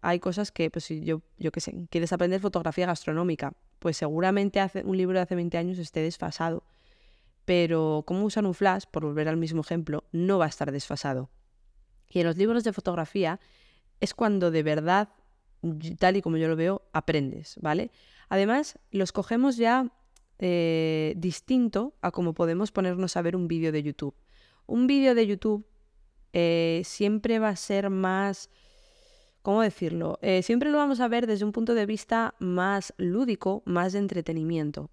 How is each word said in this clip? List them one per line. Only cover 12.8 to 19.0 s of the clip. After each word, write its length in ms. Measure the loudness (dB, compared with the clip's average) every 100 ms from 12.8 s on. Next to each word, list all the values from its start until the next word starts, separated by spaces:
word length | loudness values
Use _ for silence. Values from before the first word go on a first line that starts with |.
| -4 -4 -2 0 -2 -2 _ _ _ _ _ -6
es 120 | -6
cuando 380 | 0 2 4 2
de 120 | 2
verdad, 460 | 2 0 2 2 2 _ _ _ _ -8
y 320 | -6 -6 -8
tal 240 | 2 4 4
y 20 |
como 160 | 0 0
yo 100 | 0
lo 100 | 2
veo, 260 | 0 0 _
aprendes, 640 | -4 0 0 0 -6 -14 -8
¿vale? 280 | -2 -2 -2 _ _ -18 -2
Además, 500 | 2 2 2 -2 -10 _
los 220 | -2